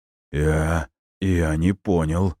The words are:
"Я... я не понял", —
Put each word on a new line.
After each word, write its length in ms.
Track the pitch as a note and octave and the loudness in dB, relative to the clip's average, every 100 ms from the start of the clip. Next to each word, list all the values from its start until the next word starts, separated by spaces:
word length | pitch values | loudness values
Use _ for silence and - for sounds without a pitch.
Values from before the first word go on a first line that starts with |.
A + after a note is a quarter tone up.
| _ _ _ | _ _ _
"Я... 580 | C#2+ D2+ D#2 D#2+ E2 D#2+ _ _ - | -2 0 0 0 -2 -4 _ _ -6
я 340 | G2 F2 D#2+ D#2 | 0 0 0 0
не 180 | F2 | 0
понял", — 600 | G2 - F2 D#2 E2 F#2+ - | 0 0 0 0 0 -2 -4